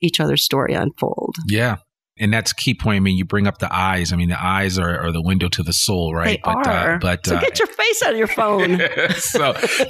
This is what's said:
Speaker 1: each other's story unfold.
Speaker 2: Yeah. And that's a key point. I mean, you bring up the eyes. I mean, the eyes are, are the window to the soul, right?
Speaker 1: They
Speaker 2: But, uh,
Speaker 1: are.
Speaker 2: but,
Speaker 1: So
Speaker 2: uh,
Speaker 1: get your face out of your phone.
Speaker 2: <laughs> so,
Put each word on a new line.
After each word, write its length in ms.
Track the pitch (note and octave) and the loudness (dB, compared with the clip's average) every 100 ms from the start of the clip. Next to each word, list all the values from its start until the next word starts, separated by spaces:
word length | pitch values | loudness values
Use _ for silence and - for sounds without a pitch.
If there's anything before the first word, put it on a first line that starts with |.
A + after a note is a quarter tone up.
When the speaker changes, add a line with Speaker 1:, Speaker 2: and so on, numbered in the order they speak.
Speaker 1:
each 180 | E3+ - | 0 2
other's 240 | D3 C#3 | 2 0
story 300 | - C#3 - | 0 0 0
unfold. 600 | - - - - - - E3 G2 | 0 -2 -2 -4 -4 -6 -6 -2
Speaker 2:
Yeah. 300 | G#2+ A#2+ G2 - _ _ - | 2 2 -2 -8 _ _ -2
And 120 | G#2 | 0
that's 200 | A2+ - | 2 0
a 40 | - | -2
key 200 | C3+ - | -2 0
point. 220 | A2 G2+ | 0 2
I 20 | |
mean, 180 | F#2+ F#2 | 2 2
you 80 | F2 | 0
bring 220 | G2+ G2+ | 2 0
up 100 | - | 0
the 160 | - F#2 | -4 0
eyes. 380 | F#2+ F#2 E2 | 0 0 0
I 20 | F2 | 0
mean, 120 | F2 | 0
the 120 | F2 | 0
eyes 340 | F2+ F#2+ G2 F#2 | 0 0 0 0
are, 220 | E2+ E2+ | 0 -2
are 120 | E2+ | -2
the 100 | E2 | 0
window 240 | E2+ F#2+ F2 | 0 2 0
to 140 | - | -2
the 100 | E2 | -2
soul, 400 | - - F#2 E2 | 0 0 0 0
right? 120 | E2 E2+ | 0 0
Speaker 1:
They 160 | G#3 | 0
Speaker 2:
But, 240 | G#3+ A#3 C4+ | -2 0 0
uh, 20 | |
Speaker 1:
are. 300 | F2 E3 E3+ | 0 0 0
Speaker 2:
but, 260 | F#2 F2 - | 0 0 -2
Speaker 1:
So 100 | E2+ | -2
Speaker 2:
uh, 40 | |
Speaker 1:
get 160 | C5+ - | 0 0
your 100 | G#4+ | -2
face 360 | - A4 G#4+ | 0 0 0
out 80 | G#4+ | 0
of 60 | A3+ | 0
your 80 | A3 | 0
phone. 520 | - G#3+ G3 F3 F3+ E3 - | 0 2 2 2 2 0 0
Speaker 2:
<laughs> 160 | E3+ - | -2 -2
so, 360 | - D#3 C#3 - D#3 - | -2 0 0 0 0 0